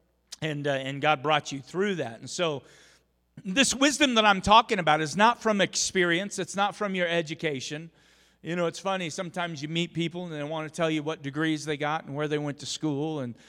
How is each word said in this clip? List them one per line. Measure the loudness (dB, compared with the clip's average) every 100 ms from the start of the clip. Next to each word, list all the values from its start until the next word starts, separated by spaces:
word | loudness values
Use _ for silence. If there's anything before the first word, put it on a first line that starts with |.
| _ _ -20 -8
And, | -6 -2 -2
uh, |
and | -2 -2 0
God | 2 2
brought | 2 0 0
you | -10
through | -8 -2 -2 -2
that. | -6 -8
And | -10
so | -4 -2 -2 -10 -20 -20 _ _ _ _ -14
this | -4 2 4 4
wisdom | 2 4 2 6
that | 6
I'm | 4
talking | 8 6 6 2
about | 4 4
is | 2 4
not | 4 4
from | 0 2
experience. | 2 0 -2 2 2 2 -2 -6
It's | -6 -2
not | -2 -2
from | -4 0
your | 0
education. | 0 -2 -2 -4 -4 -6 -10 -12 _ _ _ _ _
You | -6 -2
know, | -2
it's | -2
funny, | -4 -2 -4
sometimes | -6 -8 -6 -6 -6
you | -4
meet | -2 -2
people | -2 -4 -4
and | -10
they | -8
want | -6 -6 -6
to |
tell | -2 0
you | 0
what | -2 -6
degrees | -6 -2 0 0 -2
they | -4
got | -2 -4 -6
and | -4
where | -2
they | -2
went | -2 -6
to | -8
school, | -4 -2 -2 -2 -4
and | -6 -10